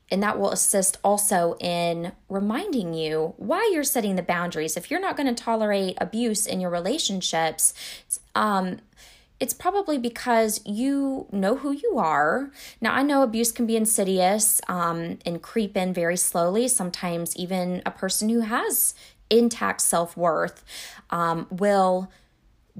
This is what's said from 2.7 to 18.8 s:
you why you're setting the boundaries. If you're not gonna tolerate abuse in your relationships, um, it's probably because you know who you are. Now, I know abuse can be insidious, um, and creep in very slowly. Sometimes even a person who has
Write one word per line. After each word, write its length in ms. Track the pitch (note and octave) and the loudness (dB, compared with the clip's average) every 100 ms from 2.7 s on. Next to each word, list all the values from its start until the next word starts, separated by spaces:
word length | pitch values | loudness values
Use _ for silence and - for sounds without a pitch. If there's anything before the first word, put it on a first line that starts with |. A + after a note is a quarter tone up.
| C#4 F3 E3 | -2 -2 -4
you 400 | D#3 D#3 D#3+ - | -2 -2 -2 -4
why 320 | G3+ E4 A4+ | -2 0 2
you're 120 | E4+ | 0
setting 320 | C#4 C4 G#3 F#3 | 0 0 0 -2
the 80 | |
boundaries. 520 | F3 F3 F3 E3+ D#3+ F3 | 0 -2 -2 -4 -4 -6
If 140 | - | -4
you're 100 | E4 | -4
not 160 | F#4+ D4+ | -2 -2
gonna 200 | C#4 A#3+ | -2 -2
tolerate 600 | - A3+ G#3+ G3+ F#3+ - | -2 0 2 0 0 -2
abuse 460 | F3+ A3 A#3+ G#3+ - | -4 -2 -2 0 -2
in 120 | F#3+ | -2
your 120 | F3+ | -2
relationships, 1040 | F3 F3 D4+ D4 G3 - E3 D#3+ D#3 - - - - - - - | -2 -2 -2 -2 -2 -2 0 0 0 -2 -2 -10 -14 -10 -10 -4
um, 460 | G#3 G#3+ G3 F#3+ - - _ - - _ _ | 0 2 2 0 -6 -12 _ -20 -20 _ _
it's 140 | B3 | -6
probably 440 | - F4 G4 G4 D4 | -2 0 0 0 -2
because 640 | A#3 A3+ - A3+ A3 G#3 - | -2 -4 2 4 4 0 -4
you 600 | G#3 C4 C#4 C#4 C4 - | -2 0 0 0 -2 -4
know 240 | G3+ F#3+ C4 | -2 0 0
who 160 | C#4 | -2
you 260 | C#4+ A#4+ D#4 | -2 0 2
are. 540 | E3 D3 D3+ A#3 C#4 - - - | 2 4 2 2 -4 -12 -20 -4
Now, 120 | A3 | 0
I 100 | - | 2
know 180 | C#4 C#4 | 2 4
abuse 320 | C4+ A3+ A#3 | 4 2 0
can 120 | - A#3 | 0 0
be 120 | A3+ | 2
insidious, 800 | A3 - F#3+ F#3+ F3+ G#3+ G#3 - - | 2 2 2 4 4 4 2 0 -2
um, 500 | F3+ E3+ E3 E3+ F#3+ - | -2 -2 -2 -6 -8 -6
and 160 | E3+ | -8
creep 360 | - - G3+ G3+ | -4 -2 -2 -2
in 160 | F#3 | -2
very 240 | F3+ E3+ F3 | 0 0 0
slowly. 500 | - F3+ F3 G3+ B3 | 0 2 2 2 2
Sometimes 640 | - F#3 - F3+ E3+ E3+ - | 0 -2 -4 -4 -4 -4 -6
even 440 | F3+ F#3 F3+ F3+ - | -4 -2 -2 -4 -6
a 60 | |
person 360 | - F#3+ - G#3+ | -6 -4 -2 2
who 140 | A#3 | 2
has 520 | A3 B3 G#4+ D4 | 0 0 0 0